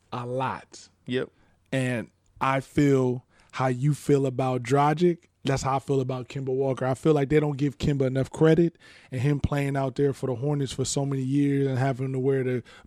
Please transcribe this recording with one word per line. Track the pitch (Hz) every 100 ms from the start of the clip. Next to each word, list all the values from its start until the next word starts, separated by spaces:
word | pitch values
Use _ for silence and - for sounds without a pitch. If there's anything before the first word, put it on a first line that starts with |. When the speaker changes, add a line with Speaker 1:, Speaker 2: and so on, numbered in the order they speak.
| _
Speaker 1:
a | 123
lot. | 123 131 131 92 - - - _ -
Speaker 2:
Yep. | 123 117 _ _ _ -
Speaker 1:
And | 131 127 120 - _ _ -
I | 135 135
feel | - - 143 135 127 127 - _ _
how | - 131
you | 123 143
feel | 143 - 143
about | 135 123 131 127
Dragic. | 117 143 147 156 180 170 _ _
That's | 139 135
how | 143 135
I |
feel | - 139
about | 127 127 123
Kemba | 139 135
Walker. | 131 135 120 131
I |
feel | 127 160
like | 147 135
they | 151
don't | 147 135
give | 143 -
Kemba | - 143 131
enough | 131 131
credit, | - 160 160 170 - - - -
and | 131
him | 139 143
playing | - 143 139 139
out | 135 123
there | 139
for | 131 131
the | 117
Hornets | 143 143 135
for | - 131
so | 143
many | 139 135
years | 131 143 143 139 135
and | 123
having | 139 123 131
to | 131
wear | 135 135
the | 127 123 - -